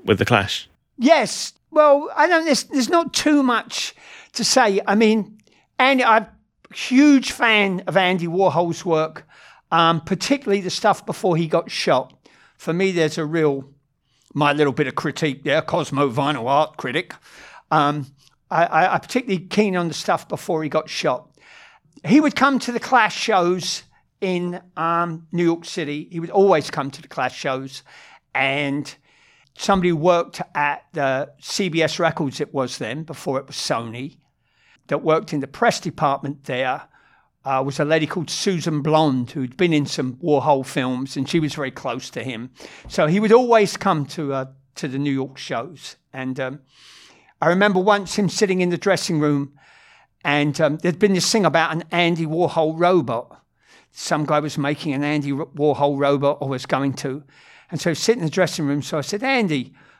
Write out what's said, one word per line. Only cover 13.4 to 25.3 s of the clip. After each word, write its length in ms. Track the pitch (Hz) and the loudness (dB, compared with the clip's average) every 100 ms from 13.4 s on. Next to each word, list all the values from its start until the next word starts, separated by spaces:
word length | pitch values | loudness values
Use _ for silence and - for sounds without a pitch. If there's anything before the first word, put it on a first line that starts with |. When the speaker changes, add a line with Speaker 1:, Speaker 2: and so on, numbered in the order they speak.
| 151 139 131 _ _ _ _ _ _ | 0 0 -8 _ _ _ _ _ _
Speaker 2:
my 180 | 139 147 | -2 0
little 200 | 147 147 | 2 2
bit 140 | 131 135 | 0 -4
of 80 | |
critique 500 | 127 151 - 160 131 | -4 -6 -4 -4 -4
there, 180 | 143 151 | -2 -2
Cosmo 480 | 151 175 139 139 143 | 0 -2 -2 0 0
vinyl 360 | 120 139 139 117 | 0 -2 -2 0
art 300 | 143 151 - | 2 2 -2
critic. 380 | 127 139 - - - - - - - | -6 -4 -6 -12 -20 -20 -20 -20 -2
Um, 360 | 156 143 151 135 _ _ _ - | 2 2 0 -8 _ _ _ -4
I, 140 | 165 170 | 0 2
I, 280 | 160 180 | 4 2
I'm 60 | - | 0
particularly 460 | - 254 262 190 190 | -2 -4 -2 -4 -2
keen 300 | 202 214 180 | 0 2 0
on 120 | 170 | -2
the 60 | |
stuff 340 | 147 - 175 - | -4 -2 -2 -2
before 340 | - - 160 | -10 -4 -4
he 60 | 151 | -2
got 220 | 156 - | -4 -4
shot. 380 | - 165 127 - _ - - - _ _ _ | -4 -2 -4 -6 _ -20 -20 -20 _ _ _
He 160 | 156 269 | 2 4
would 160 | 302 - | 4 4
come 220 | 269 262 | 2 2
to 120 | - | -2
the 80 | 240 | -6
Clash 360 | - 254 214 - | 0 2 2 0
shows 680 | - 196 175 185 - - - _ _ _ | 0 2 2 0 -4 -10 -12 _ _ _
in, 400 | 190 180 175 175 - - | -4 -2 -4 -8 -12 -6
um, 500 | 165 170 170 165 165 | -2 0 -2 -6 -6